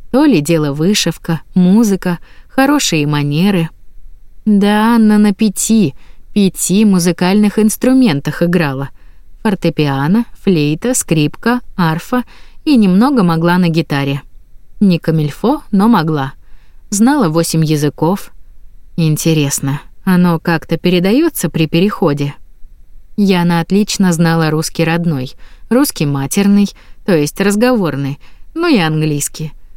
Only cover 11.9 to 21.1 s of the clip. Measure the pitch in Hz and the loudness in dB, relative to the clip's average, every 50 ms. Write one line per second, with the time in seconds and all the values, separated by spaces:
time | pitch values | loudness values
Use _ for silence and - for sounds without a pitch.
11.9 | 160 170 - - 247 247 240 - - - - - - - - 311 285 233 208 185 | 0 -2 -4 -4 -4 -4 -4 -6 -12 -20 -20 -20 -18 -6 -2 2 2 4 4 4
12.9 | 180 196 233 294 285 233 185 170 165 160 170 170 175 180 180 170 156 165 151 - | 4 4 4 2 2 2 2 2 2 2 2 2 2 2 2 2 0 -2 -2 -2
13.9 | 151 139 139 139 139 139 - - - - - - - - - - - - 208 190 | -2 -2 -2 -2 -4 -6 -8 -12 -20 -20 -20 -20 -20 -20 -20 -14 -4 0 0 2
14.9 | 175 160 - - 165 156 151 147 - - - 220 294 302 - - - 190 202 233 | 2 0 0 0 0 0 -2 -2 -4 -2 -2 -2 -2 -2 -4 -2 0 2 4 4
15.9 | 233 185 156 165 156 147 135 143 - - - - - - - - - - - - | 4 2 2 0 -2 -2 -4 -6 -10 -14 -18 -18 -18 -18 -18 -20 -20 -20 -12 -6
16.9 | 214 196 226 254 294 294 214 160 156 165 160 - - 160 160 151 156 147 147 147 | 0 2 2 2 4 2 2 2 2 0 0 0 0 0 0 0 0 0 0 -2
17.9 | - - 160 160 196 196 - - - - - - - - - - - - - - | -2 0 0 0 0 -2 -6 -12 -18 -18 -20 -20 -20 -20 -20 -20 -20 -20 -20 -8
18.9 | - - 165 156 151 - - 170 160 156 143 139 - - - 135 143 147 - - | -4 -2 0 0 0 0 0 0 2 2 0 0 -2 -4 -4 -4 -4 -6 -8 -14
19.9 | - - - 190 185 180 180 180 170 156 - 175 170 156 - - 170 - - 180 | -20 -6 -2 0 2 2 4 2 2 0 0 -2 -2 -2 -2 -4 -4 -2 0 0
20.9 | 180 180 175 190 | 0 2 2 2